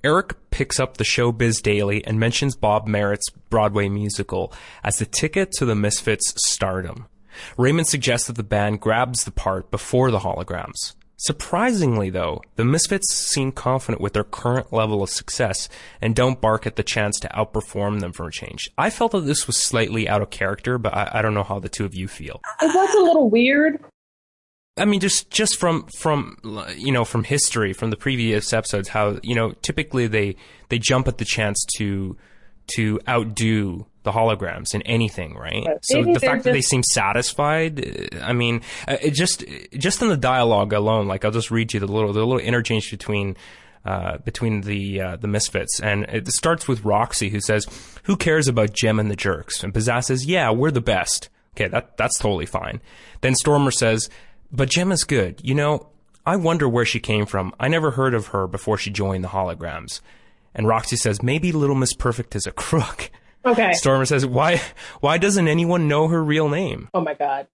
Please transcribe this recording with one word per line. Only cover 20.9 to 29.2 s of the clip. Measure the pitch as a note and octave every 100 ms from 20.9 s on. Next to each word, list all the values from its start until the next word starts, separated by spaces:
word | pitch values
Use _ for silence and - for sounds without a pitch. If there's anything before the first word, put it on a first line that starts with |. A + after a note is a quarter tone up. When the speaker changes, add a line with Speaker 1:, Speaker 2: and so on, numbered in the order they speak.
Speaker 1:
I, | G2+ G2+
I | A2
don't | A2
know | G#2
how | G2 G2+
the | -
two | -
of | G2
you | F#2 F#2+
feel. | - - - - -
Speaker 2:
It | D#4+
was | F4+ G4
a | G#4
little | F4 E4 B3
weird. | A3 B3 C#4+ D#4 D4+ - _ _ _ _ _ _ _ _ -
Speaker 1:
I |
mean, | G3+ G3+
just, | F#3+ - -
just | - G#3+ -
from, | F3+ E3 - -
from, | D#3+ D3 G#2+ - A2 G#2 -
you | D#2+ C3
know, | B2+
from | A2+ A#2
history, | A2 C#3+ - A#2 G2+
from | F#2 A2+
the | G#2+
previous | C#3 B2+ A2+ G#2+ -
episodes, | A2+ - G#2 F#2+
how, | G#2+ G#2 G#2